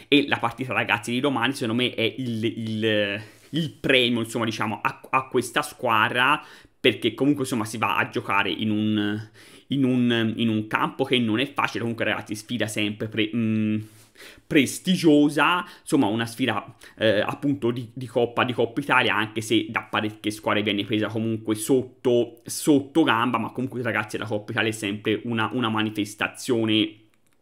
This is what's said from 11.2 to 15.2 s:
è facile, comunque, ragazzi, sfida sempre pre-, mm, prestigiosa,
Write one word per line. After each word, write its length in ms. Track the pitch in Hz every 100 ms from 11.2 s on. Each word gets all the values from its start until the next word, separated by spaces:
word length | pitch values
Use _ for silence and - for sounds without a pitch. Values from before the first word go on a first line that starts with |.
| 113 110
è 120 | 139
facile, 300 | - - 101
comunque, 240 | 117 113 104
ragazzi, 300 | 92 - 107
sfida 320 | - 120 107
sempre 420 | 110 104 104 110
pre-, 200 | 113 107 120
mm, 440 | 110 110 107 107 110 - - _ - - -
prestigiosa, 1200 | 151 113 - 180 185 165 147